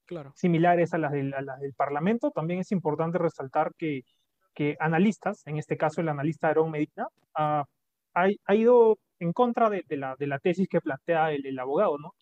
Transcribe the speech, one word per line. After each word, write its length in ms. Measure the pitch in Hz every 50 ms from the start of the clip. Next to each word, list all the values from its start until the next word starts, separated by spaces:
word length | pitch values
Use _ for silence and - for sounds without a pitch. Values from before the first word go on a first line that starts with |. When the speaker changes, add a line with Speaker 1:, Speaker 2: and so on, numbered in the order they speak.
| _
Speaker 1:
Claro. 280 | - 175 165 143 139 -
Speaker 2:
similares 580 | - - 180 170 160 170 175 175 175 170 160 -
a 40 |
las 160 | 165 156 143 147
del, 200 | 143 135 139 139
a 60 | 135
las 200 | 139 135 131 131
del 120 | 143 139 131
Parlamento, 580 | - 147 139 143 147 160 196 226 233 - 294
también 280 | 285 165 156 165 175 185
es 140 | 185 - 214
importante 440 | 180 - 160 147 151 160 165 170
resaltar 540 | 180 170 160 - - 139 131 - - 180 175 -
que, 240 | - 170 156 143 131 127 _ _ _ _ _ _ _ _ _ -
que 220 | - 151 147 151 -
analistas, 680 | 160 156 165 160 196 220 196 - - 185 208 - -
en 100 | 147 151
este 200 | 151 147 - 165
caso 240 | 143 165 156 - -
el 80 | 170 160
analista 380 | 147 143 139 160 156 - -
Aarón 240 | 160 151 156 160 160
Medina, 360 | 156 151 151 - _ - 240 320 _ _ _ _ -
ha, 300 | 156 151 151 151 147 139 - _ _ _ _ _ _ _ _ -
ha, 140 | 175 180 196 208 - _
ha 100 | - 196
ido 420 | 220 226 233 247 240 233 220 220 - _ _ _ -
en 140 | 180 170 170
contra 360 | - 247 240 233 - 233 214
de, 120 | 208 185 -
de 100 | - 156
la, 180 | 139 135 131 131
de 120 | 131 143
la 100 | 139 139
tesis 300 | 139 - 185 170 185 190 -
que 100 | - 170
plantea 520 | - - 139 143 _ - 170 160 160 160
el, 120 | 147 139 135
el 100 | 135 135
abogado, 400 | 127 127 131 143 170 214 185 147
¿no? 160 | 143 147 175 - _